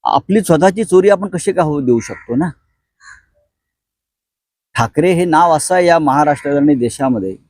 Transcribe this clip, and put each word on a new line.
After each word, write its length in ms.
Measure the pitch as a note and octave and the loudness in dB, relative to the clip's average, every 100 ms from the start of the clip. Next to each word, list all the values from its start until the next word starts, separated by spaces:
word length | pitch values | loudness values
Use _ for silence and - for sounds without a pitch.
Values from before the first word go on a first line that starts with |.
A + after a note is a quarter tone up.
आपली 380 | A#1+ C3+ - G#3 | -2 -4 0 -2
स्वतःची 420 | F#3 D#3 F#3+ F#3+ | 0 2 2 0
चोरी 260 | A3 F#3 G3 | 0 2 4
आपण 180 | G3 G3 | 0 -2
कशी 240 | F3+ - | -6 -4
काय 140 | F3+ D#3 | -2 -2
होऊ 160 | D3 | -2
देऊ 180 | B2+ A#2 | 0 0
शकतो 360 | - G2 - A#2+ | -2 -16 -6 -4
ना? 140 | E3+ - _ _ _ _ - - _ _ _ _ _ _ _ _ _ _ _ _ _ _ _ - | -4 -8 _ _ _ _ -20 -20 _ _ _ _ _ _ _ _ _ _ _ _ _ _ _ -6
ठाकरे 360 | A2+ - F3 | -4 0 0
हे 140 | E3+ F3+ | 0 2
नाव 300 | D#3 E3+ D#3 | 2 2 2
असं 200 | - F3+ | 0 0
आहे 100 | F3 | 2
या 140 | E3 | 2
महाराष्ट्रात 560 | D3 C#3 D3+ C#3+ C#3+ C#3+ | 2 0 0 0 -2 0
आणि 200 | D3 C#3 | 2 2
देशामध्ये 600 | A#2+ - C3+ A#2 F#2+ F#2+ | -2 -4 -4 -4 -6 -10